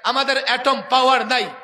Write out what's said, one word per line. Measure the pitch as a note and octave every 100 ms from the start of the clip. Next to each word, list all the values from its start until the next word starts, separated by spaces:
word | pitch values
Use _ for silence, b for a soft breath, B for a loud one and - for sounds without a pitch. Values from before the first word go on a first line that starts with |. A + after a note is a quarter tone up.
আমাদের | - C4 C#4 C4+
অ্যাটম | C4 B3 C#4 B3 -
পাওয়ার | B3+ C4 C4 A3
নাই | B3+ B3 -